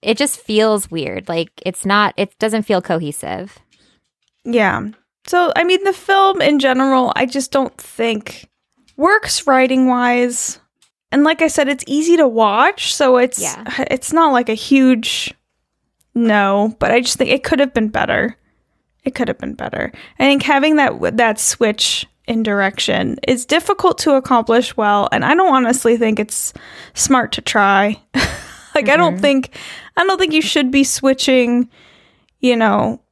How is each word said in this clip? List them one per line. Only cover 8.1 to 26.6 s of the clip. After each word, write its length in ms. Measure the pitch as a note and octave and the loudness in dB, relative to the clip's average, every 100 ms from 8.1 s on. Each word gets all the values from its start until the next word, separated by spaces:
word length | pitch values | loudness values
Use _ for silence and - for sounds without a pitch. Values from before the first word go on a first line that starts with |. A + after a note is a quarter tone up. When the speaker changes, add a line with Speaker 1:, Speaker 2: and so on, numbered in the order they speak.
| G#3+ - - - _ _ _ _ - | -4 -8 -18 -20 _ _ _ _ -2
Speaker 2:
works 500 | D#4+ G#4+ - - - | 2 2 0 -4 2
writing-wise. 1120 | C4 C4 C4 B3+ B3 B3 B3 A#3+ A#3+ - - _ _ _ _ _ | 2 4 2 2 2 0 0 0 -2 -8 -10 _ _ _ _ _
And 120 | C4 D4 | 2 2
like 160 | D#4+ | 2
I 60 | D#4+ | 0
said, 200 | D#4+ C#4 | 0 -2
it's 160 | C#4 - | -2 -4
easy 280 | C#4+ D#4+ E4+ | -2 2 4
to 100 | C#4 | 4
watch, 680 | A3+ A3 G#3 D4+ G4+ - | 4 2 4 0 0 -6
so 240 | - C#4 B3+ | 0 2 4
it's, 240 | B3 - | 2 -2
Speaker 1:
Yeah. 220 | D3+ - A3+ - - | -6 -6 -10 -6 -4
Speaker 2:
it's 220 | - - | -4 -2
not, 180 | D#4+ D#4+ | 2 4
like, 160 | B3+ A#3+ | 2 0
a 60 | |
huge 800 | A3 - C4+ C4 B3 A3+ - - - _ _ _ _ _ _ _ A#3+ | -6 2 4 4 2 -2 -6 -8 -12 _ _ _ _ _ _ _ -2
no, 600 | A3+ G#3 G3 G3+ G#3+ - | 2 2 2 2 0 -2
but 120 | - | 0
I 80 | A#3+ | 0
just 160 | B3 - | 0 -2
think 120 | B3+ | 0
it 140 | - | -2
could 160 | - B3+ | 0 0
have 140 | C#4 | 0
been 140 | A#3+ A3 | 0 -2
better. 460 | G#3+ - - - - _ _ _ _ _ _ | -2 -2 -2 -2 -6 _ _ _ _ _ _
It 120 | C4+ - | -10 -6
could 120 | B3 | -6
have 80 | - | -6
been 160 | - | -10
better. 380 | - - - - - - _ | -10 -10 -8 -8 -10 -20 _
I 40 | |
think 200 | C4 C#4 | 0 0
having 320 | C4+ C#4 D4+ D4+ | 2 2 2 2
that, 400 | C#4 - F2 A3 | 2 0 -4 0
that 220 | A#3 G#3+ | 0 0
switch 680 | - - A3+ G#3 - - - _ - | -4 0 -2 0 -4 -4 -8 _ -6
in 160 | A3+ | -4
direction 760 | G#3+ G3+ G3 G3 - - - - - | -2 0 -2 -2 -4 -2 -2 -4 -2
is 180 | B3 - | -2 0
difficult 540 | D#4 E4+ G4 F#4 - | -2 0 0 0 0
to 160 | - C#4 | 2 2
accomplish 600 | C4 B3 A3+ A#3 A#3+ - | 2 0 2 0 0 -2
well, 320 | G#3 G#3 G3+ | 0 2 0
and 100 | - | 0
I 100 | A#3+ D#4 | 0 2
don't 180 | F#4+ | 2
honestly 420 | C4 A#3+ B3+ A#3 A#3 | 2 2 0 0 2
think 220 | A3+ G#3+ | 0 -2
it's 320 | G#3+ - - - | -4 -6 -8 -12